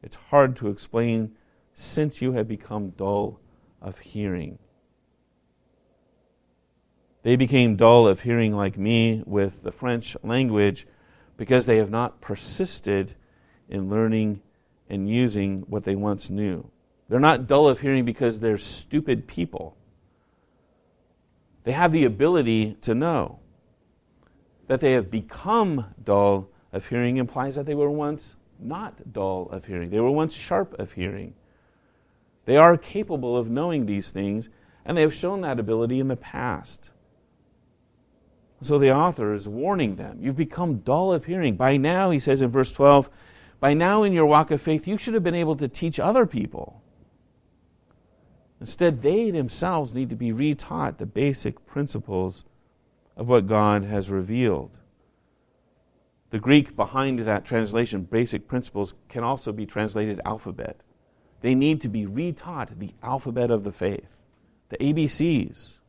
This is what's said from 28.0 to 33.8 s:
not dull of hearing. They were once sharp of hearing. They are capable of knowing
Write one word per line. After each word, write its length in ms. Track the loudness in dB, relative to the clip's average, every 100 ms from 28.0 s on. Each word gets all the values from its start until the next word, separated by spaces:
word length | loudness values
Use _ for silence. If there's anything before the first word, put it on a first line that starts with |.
| -4 -6 -12 -20 _ _
not 540 | -12 -10 -12 -16 -12
dull 360 | -4 -4 -4 -6
of 140 | -12
hearing. 260 | -8 -8 -4
They 100 | 0
were 100 | 2
once 240 | 2 -2
sharp 440 | -4 -4 -4 -4 -8
of 140 | -12
hearing. 420 | -6 -8 -8 -14 -18 _ _ _ _ _ _ _ _ _ _
They 120 | 2 8
are 200 | 8 8
capable 600 | 0 -8 -6 -6 -2 -2
of 120 | -2
knowing 380 | -4 -2 -2